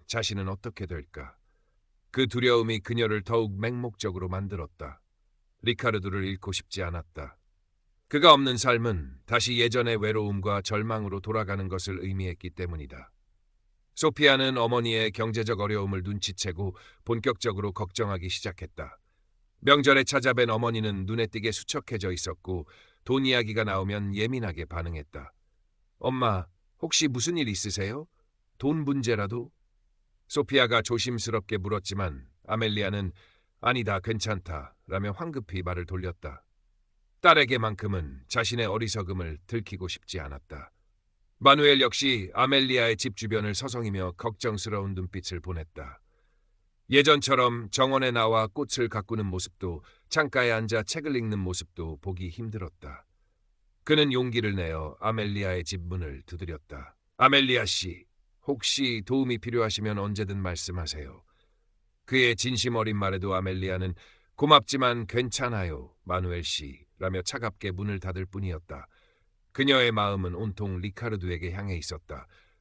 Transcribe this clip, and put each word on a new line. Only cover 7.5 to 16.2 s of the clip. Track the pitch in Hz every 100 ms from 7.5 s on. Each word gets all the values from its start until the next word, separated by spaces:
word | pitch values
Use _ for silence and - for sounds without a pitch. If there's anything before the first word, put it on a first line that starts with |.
| _ _ _ _ _ _
그가 | 147 165
없는 | 143 135 117
삶은 | 127 117 117 90 69 - -
다시 | 117 123 120
예전의 | 117 123 120 113
외로움과 | 107 107 104 101 101 101
절망으로 | 98 107 110 110 101 98
돌아가는 | 101 110 98 98 95
것을 | 92 98 95
의미했기 | 95 95 92 85 90
때문이다. | - 87 82 69 67 - _ _ _ _ _ _ _ _
소피아는 | - 160 147 147 135 135 127
어머니의 | 117 120 117 113 110
경제적 | 107 110 110 110 104
어려움을 | 104 107 98 95
눈치채고 | 92 101